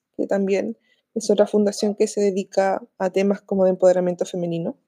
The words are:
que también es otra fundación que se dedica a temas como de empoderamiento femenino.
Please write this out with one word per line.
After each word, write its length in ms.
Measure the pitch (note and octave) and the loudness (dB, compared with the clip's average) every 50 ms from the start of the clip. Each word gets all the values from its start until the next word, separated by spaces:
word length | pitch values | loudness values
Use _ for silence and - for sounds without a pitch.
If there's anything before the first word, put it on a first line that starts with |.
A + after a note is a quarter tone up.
| _ _ _ | _ _ _
que 120 | - - | -8 -4
también 500 | - G3 G3 G3 F#3+ G3 F#3 G#3 A3 A3+ - _ _ _ _ _ _ - | -2 -2 0 0 0 0 -2 -2 -4 -8 -12 _ _ _ _ _ _ -10
es 140 | A3+ - - | -4 -2 2
otra 160 | G3+ G3+ G#3 | 2 2 2
fundación 480 | - - G#3 G#3 G3+ G3+ - A3 G#3 G3+ | 2 2 2 2 0 0 -2 -4 -4 0
que 120 | - G#3+ | -2 -2
se 140 | G#3+ - G#3 | -2 0 0
dedica 640 | G3+ G3+ F#3 G3 F#3+ - - G3 F#3+ G3 F#3+ - A#3+ - _ | -2 0 0 -2 -6 -2 -2 0 0 0 -2 -4 -8 -12 _
a 120 | - F#3+ F#3 | -4 -4 -2
temas 320 | F#3 F#3+ G3+ G3+ G3 - | 0 0 0 0 0 -2
como 220 | - - G3+ F#3+ F#3 | -4 -4 0 2 2
de 80 | F#3 | 2
empoderamiento 540 | F#3 F3+ F#3 F#3 F3+ F3+ F3+ F3+ F3 F3 A#3 | 2 4 4 4 4 4 2 0 -2 -4 -6
femenino. 520 | - - F3+ F3 F3 E3+ E3 E3+ A3 C#4+ - _ | -6 -4 -4 -4 -4 -4 -4 -4 -6 -8 -10 _